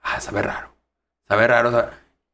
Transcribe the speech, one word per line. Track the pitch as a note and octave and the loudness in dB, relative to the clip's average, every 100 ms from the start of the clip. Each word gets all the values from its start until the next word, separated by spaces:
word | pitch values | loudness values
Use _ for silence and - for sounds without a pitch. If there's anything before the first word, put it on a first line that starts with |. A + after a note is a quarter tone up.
"Ah, | - - | -8 -6
sabe | - G2+ | -6 -4
raro. | - - - _ _ _ _ _ - | -4 -6 -12 _ _ _ _ _ -2
Sabe | G2+ A#2 | 2 4
raro, | A#2+ A#2+ | 4 4
sabe". | A#2 - - _ _ _ | 2 -2 -8 _ _ _